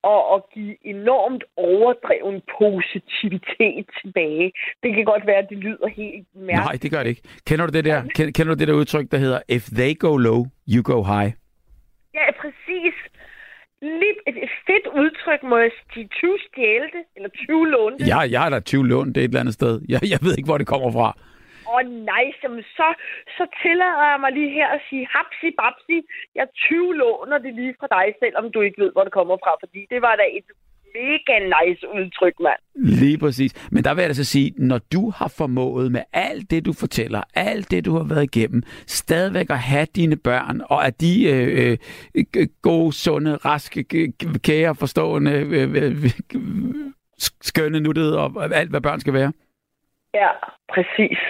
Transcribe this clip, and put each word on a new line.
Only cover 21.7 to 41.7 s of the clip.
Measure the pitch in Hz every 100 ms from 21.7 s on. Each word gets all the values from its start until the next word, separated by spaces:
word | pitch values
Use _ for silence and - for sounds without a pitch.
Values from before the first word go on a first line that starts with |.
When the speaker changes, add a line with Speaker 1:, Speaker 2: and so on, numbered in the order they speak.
Speaker 1:
Åh, | 240 254 240 214
nice. | 196 269 -
Jamen, | 262 240 208 -
så, | 320 330 - - - -
så | 359 -
tillader | - 339 359 320 294
jeg | 285
mig | 269
lige | 269 294
her | 285 285
at | 285 -
sige, | 269 254
hapsi | 285 339 - 330 -
babsi, | 226 - - 330 320 - -
jeg | - 269
tyve | - - 330 359 320
låner | 247 220 220 294
det | 262
lige | 233 254 247
fra | 277 190
dig, | 196 214
selvom | 240 - 226
du | 220
ikke | 202 196
ved, | 196
hvor | 185
det | 196
kommer | 196 175 185
fra, | 185 160
fordi | 190 196 196
det | 247
var | 233 214
da | 196 202
et | _ _ _ _ _
mega | 226 262 302 - 226 190
nice | 160 170 175 -
udtryk, | 208 190 - 180 -
mand. | 165 - _
Speaker 2:
Lige | - 262 - 135 156
præcis. | 151 123 135 - -
Men | -
der | 135
vil | 156
jeg | 170
altså | 139
sige, | 131 139 139 -
når | 127 123 -
du | 170 226
har | - - -
formået | 147 127 131 127 127
med | 123 -
alt | - 190 208 202
det, | 165 165
du |
fortæller, | 160 - - - 104 -
alt | - 196 226 190
det, | 180
du | 170 165
har | 151
været | 156 143 117
igennem, | 110 120 - - -
stadigvæk | - - 165 190 185 180
at | 139
have | 120 139 156 202
dine | 165 151
børn, | 123 123 135 - -
og | 139 139
at | 120
de, | 165 180 170
øh, | 131 123 151 120